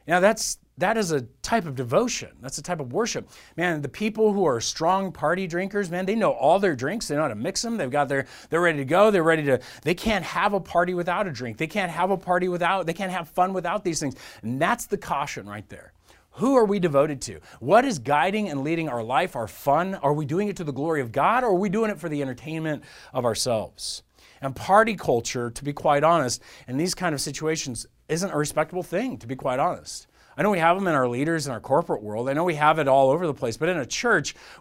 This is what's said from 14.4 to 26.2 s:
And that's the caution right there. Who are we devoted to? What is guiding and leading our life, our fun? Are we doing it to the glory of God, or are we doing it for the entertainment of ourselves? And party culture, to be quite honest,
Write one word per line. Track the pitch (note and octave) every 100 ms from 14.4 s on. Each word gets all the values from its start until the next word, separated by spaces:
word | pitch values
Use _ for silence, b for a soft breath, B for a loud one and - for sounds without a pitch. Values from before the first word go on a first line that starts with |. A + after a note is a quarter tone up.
And | A2+ C3
that's | E3+ A#3+ -
the | G3
caution | - D3 D3 C3 G2+
right | G#2 F#2+
there. | G2 - _ b b b
Who | - A#3+ C4
are | G#3+
we | G3+
devoted | F3 C#3 D#3 C3+
to? | - D#2+ B B
What | A#2+ G#3 C#4
is | D#3+
guiding | A2+ D3 F3+ G#3+ G3+
and | C#3+
leading | C#3+ E3 D#3+
our | A#2+
life, | A2+ C#3+ F3+ B2
our | A2
fun? | - C#3+ D3 F#3 G3
Are | C#3+
we | D3 C#3
doing | E3+ G#3
it | F3+
to | D3+
the |
glory | C3 E3 D#3
of | A#2+
God, | A#2+ E3+ A#3+
or | B3
are | F3+
we | G#3
doing | G#3 A3
it | E3+
for | E3
the | D3
entertainment | C3+ B2 D3+ D#3+ D#3+ C#3+ B B B
of | C3
ourselves? | A#2+ G#2 B2+ A2 F#2 - - - _ b b b
And | C3+
party | - - G3+ A3+ G3
culture, | - A#2+ - B2+ A#2+
to | -
be | C#3
quite | C#3+ D#3 D3
honest, | D#3 E3+